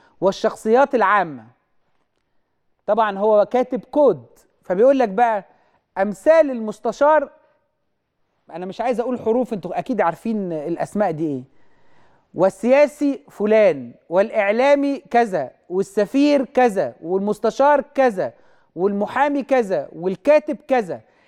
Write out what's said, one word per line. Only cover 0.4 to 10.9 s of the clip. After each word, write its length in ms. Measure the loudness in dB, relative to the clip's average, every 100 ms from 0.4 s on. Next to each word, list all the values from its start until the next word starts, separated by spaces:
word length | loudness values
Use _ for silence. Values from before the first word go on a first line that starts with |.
| -4 -4 0 2 2
العامة. 500 | 0 2 0 -2 -8 -18 _ _ _ _ _ _ _ _ _ _ _ _ _ -4
طبعًا 320 | 0 0 0
هو 280 | 2 2 2
كاتب 380 | 0 -2 -6
كود، 420 | -4 2 2 2 -8 _ _ _
فبيقول 360 | -6 2 2 2
لك 100 | 0
بقى 360 | 0 0 0 -8 _ _ _ _ -6
أمثال 520 | -4 -2 4 4 4
المستشار، 800 | 0 -8 -6 -6 0 4 4 0 _ _ _ _ _ _ _ _ _ _ _ _
أنا 160 | -12 -12
مش 140 | -6
عايز 200 | -4 -2
أقول 200 | -4 -4
حروف، 320 | -2 -2 -2
أنتوا 260 | -6 -6 -8
أكيد 220 | -4 -2
عارفين 520 | -2 -2 -6 -6 -6
الأسماء 580 | -6 -6 -6 -6